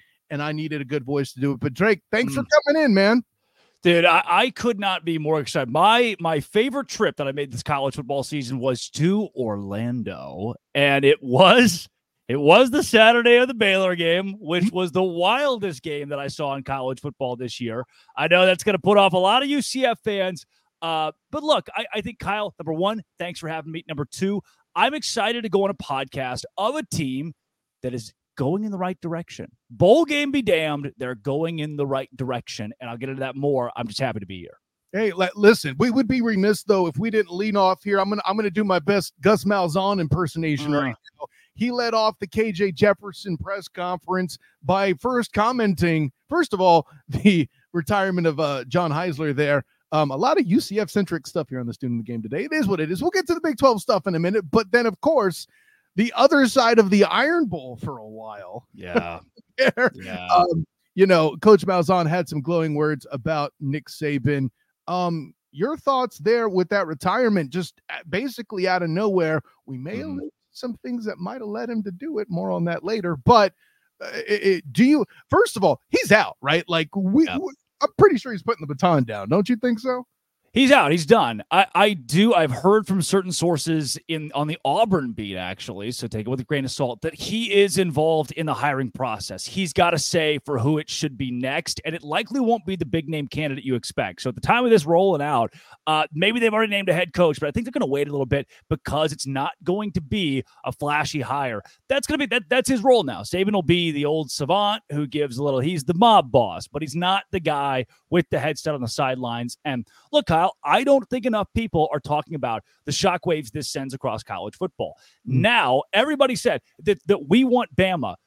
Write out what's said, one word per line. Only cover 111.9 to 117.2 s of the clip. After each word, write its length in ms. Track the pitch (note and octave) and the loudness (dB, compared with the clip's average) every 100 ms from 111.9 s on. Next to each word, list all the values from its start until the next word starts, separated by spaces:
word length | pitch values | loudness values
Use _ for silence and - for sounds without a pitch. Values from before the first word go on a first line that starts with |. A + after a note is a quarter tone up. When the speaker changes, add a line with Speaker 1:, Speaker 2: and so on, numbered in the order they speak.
Speaker 2:
are 80 | D3 | -2
talking 340 | D3 D3 - | -4 -4 -4
about 300 | D#3+ B2 A2+ - _ - | -6 -6 -6 -10 _ -8
the 60 | |
shockwaves 580 | C#3+ F#3+ F3 F3+ D#3 B2 | -2 0 0 -2 -4 -4
this 180 | D3+ C3 | -10 -8
sends 240 | C#3+ C3+ | -8 -8
across 300 | C3+ C3 A2 | -6 -6 -6
college 340 | - G2 G2+ - | -8 -10 -10 -8
football. 400 | F#3 - F2+ - _ _ - | -8 -6 -10 -10 _ _ -2
Speaker 1:
Mm. 140 | B2+ | 2
Speaker 2:
Now, 400 | G3 A#3+ C#3+ C3 - | 2 2 2 0 2
everybody 420 | G3 C#4 D4 C4+ | 0 2 2 2
said 280 | A#3+ A3+ D3 - _ | 2 -2 -2 -6 _
that, 140 | D#3 G3+ - | -2 -2 0
that 200 | G3+ | -2